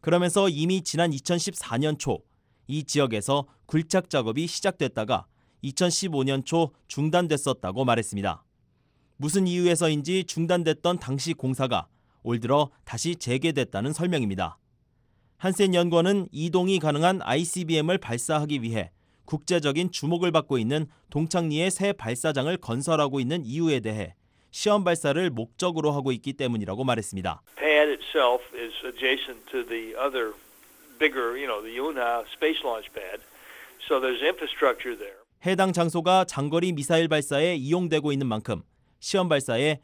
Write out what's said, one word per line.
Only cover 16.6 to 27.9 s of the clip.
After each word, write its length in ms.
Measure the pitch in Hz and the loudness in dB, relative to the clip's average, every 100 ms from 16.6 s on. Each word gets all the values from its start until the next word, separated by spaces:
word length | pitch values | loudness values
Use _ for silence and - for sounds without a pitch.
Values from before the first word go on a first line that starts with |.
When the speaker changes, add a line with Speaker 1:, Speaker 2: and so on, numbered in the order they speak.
| 180 190 | 4 2
Speaker 1:
가능한 420 | 156 147 165 190 | 2 2 2 2
아이씨비엠을 760 | - 131 165 - 165 160 151 175 | 0 0 0 -4 0 0 2 0
발사하기 640 | - 120 - 156 151 147 | -2 -6 -2 -2 0 -2
위해 280 | 117 113 98 _ _ _ | -2 -4 -6 _ _ _
국제적인 680 | - 156 - 175 147 139 180 | -8 -6 0 2 2 0 0
주목을 400 | - 143 170 175 | -2 -2 2 2
받고 280 | 165 151 135 | 2 2 0
있는 280 | 113 147 156 _ _ | 2 0 -2 _ _
동창리의 600 | 147 160 185 165 151 180 | -4 0 0 0 0 0
새 220 | 185 202 | 0 -2
발사장을 640 | 196 110 127 156 139 139 180 | -2 -4 -2 -2 0 0 -2
건설하고 640 | - 117 139 160 143 139 | -4 -4 0 2 2 0
있는 240 | 123 170 | -2 -2
이유에 360 | 123 139 165 139 | -4 0 2 2
대해 340 | 110 107 90 - _ _ _ | 0 -6 -6 -10 _ _ _
시험 340 | - 208 208 | -4 2 2
발사를 460 | 180 170 147 143 185 | 2 0 2 0 0
목적으로 600 | 120 113 _ 180 160 151 | -2 -8 _ -4 0 0
하고 200 | 143 135 | 0 -2
있기 200 | 123 - | -2 -4
때문이라고 500 | 127 131 117 98 98 | -4 -2 -2 -4 -4
말했습니다. 580 | 131 113 104 95 92 78 _ - | -2 -2 -2 -6 -6 -6 _ -4
Speaker 2:
Pad 340 | 151 151 151 | 2 4 4